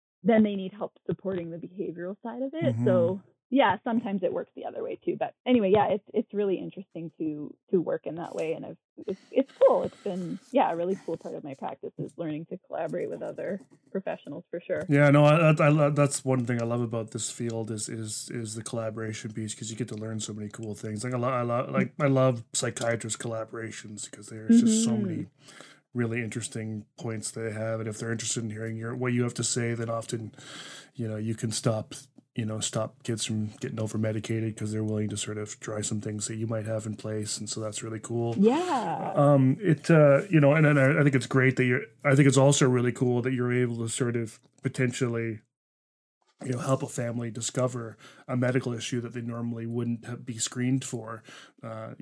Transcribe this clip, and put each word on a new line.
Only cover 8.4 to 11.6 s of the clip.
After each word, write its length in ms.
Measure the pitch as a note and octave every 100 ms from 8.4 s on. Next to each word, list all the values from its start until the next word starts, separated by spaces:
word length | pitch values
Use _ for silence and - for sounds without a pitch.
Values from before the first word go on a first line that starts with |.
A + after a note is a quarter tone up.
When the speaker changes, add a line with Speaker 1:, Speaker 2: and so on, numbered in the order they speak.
| D#3+
Speaker 1:
And 120 | D3+ -
I've, 100 | E3+ _ - -
it's, 140 | F#3+ _
it's 220 | - C4+ -
cool. 240 | C5+ F#3+
It's 120 | F#3+ -
been, 360 | G3+ F#3 E3+ F#3+ _
yeah, 220 | B3 F3
a 20 |
really 240 | E3 F3 F#3+ -
cool 100 | E3
part 180 | E3 D3+
of 80 |
my 100 | D3
practice 380 | C3+